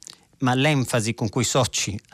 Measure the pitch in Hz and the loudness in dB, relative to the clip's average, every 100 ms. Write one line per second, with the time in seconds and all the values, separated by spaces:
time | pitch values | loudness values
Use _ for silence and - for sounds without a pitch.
0 | - - _ - 131 127 147 143 120 123 | -20 -20 _ -4 0 2 2 2 2 0
1 | 110 - 110 131 110 139 120 - - 104 | 0 -2 -2 -2 0 2 2 0 -4 -6
2 | - | -8